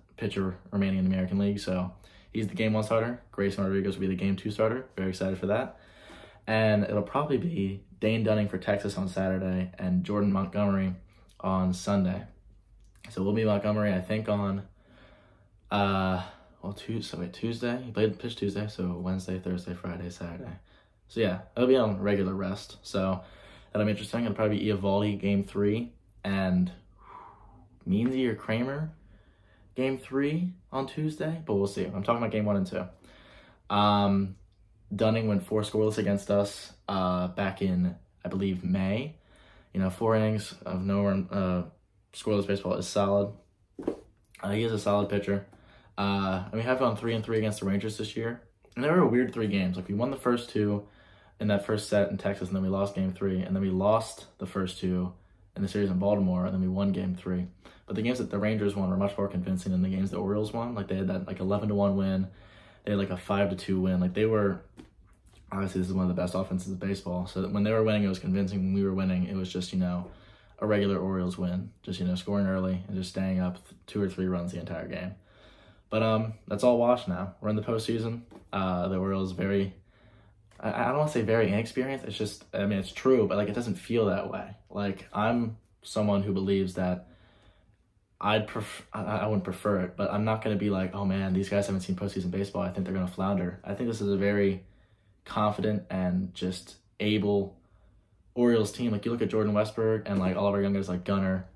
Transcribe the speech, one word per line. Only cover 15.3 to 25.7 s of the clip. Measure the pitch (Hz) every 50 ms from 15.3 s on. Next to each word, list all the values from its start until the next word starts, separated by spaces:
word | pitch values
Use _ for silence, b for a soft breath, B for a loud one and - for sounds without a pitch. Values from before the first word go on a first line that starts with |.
| B B B B B - _ -
uh, | 104 101 101 98 98 95 95 95 92 90 92 B B B B B B B -
well, | 95 101
Tues-, | - - - 117 113 107
so | - - -
wait, | 90 90 -
Tuesday. | - - 117 117 117 123 120 120 127 127
He | 120 107
played, | 104 110 107 95 -
pitched | - 117 - -
Tuesday, | 101 101 98 101 107
so | 107 - - 92 90 87 87
Wednesday, | 90 92 92 92 92 - 92 92
Thursday, | - 92 92 90 - 90 87
Friday, | - - 90 87 87 87 87
Saturday. | 87 - 87 85 82 - - - 82 - b b b b b b b b b -
So | - 117
yeah, | 110 92 90 92 - - -
it'll | 120 127 127
be | 131
on | 131 113 107 98 95
regular | 98 101 101 98 95 92 95
rest. | 95 95 92 95 - - - - - -
So | - - 98 92 95 92 90 B B B B B B B B B B B
that'll | 104 107
be | 107 104
interesting. | 104 107 - - 120 120
It'll | 110 101
probably | - 110 107 107 98
be | -
Eovaldi | 107 104 95 98 98 98 101 101 107 104 98
game | 98 101 101 98 98
three | - - 101 101 104